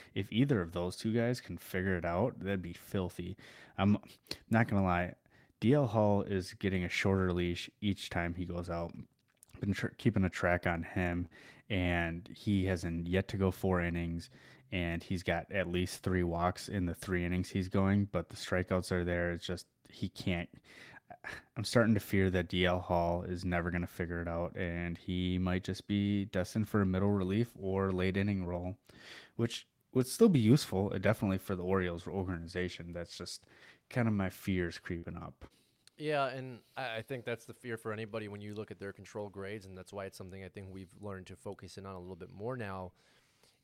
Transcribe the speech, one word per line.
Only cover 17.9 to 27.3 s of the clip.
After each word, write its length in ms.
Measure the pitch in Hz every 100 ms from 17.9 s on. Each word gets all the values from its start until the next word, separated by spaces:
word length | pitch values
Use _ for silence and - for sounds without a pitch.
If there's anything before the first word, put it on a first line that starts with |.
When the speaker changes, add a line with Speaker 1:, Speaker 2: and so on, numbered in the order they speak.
| 101 98
Speaker 1:
but 160 | 87 82
the 80 | -
strikeouts 560 | - 92 92 92 -
are 120 | 92
there. 280 | 87 87 87
It's 140 | 87 -
just, 200 | 90 - _ -
he 200 | - 98
can't. 400 | - - 87 87 - - - - - - - - - - -
I'm 80 |
starting 300 | 110 127 110
to 60 | 104
fear 300 | - 98 95
that 180 | 90 85
D 160 | 90 90
L 120 | 90
Hall 460 | 87 87 85 87
is 200 | 90 90
never 260 | 90 87 85
gonna 160 | 87 85
figure 360 | - 87 85
it 60 | 85
out, 280 | 85 87 92
and 400 | 90 85 87 85
he 420 | - 90 90 92
might 260 | 90 92
just 240 | 98 95 -
be 380 | 101 101 101 98
destined 420 | 95 90 113 104
for 120 | 107
a 60 | 95
middle 240 | 92 101
relief 380 | 101 92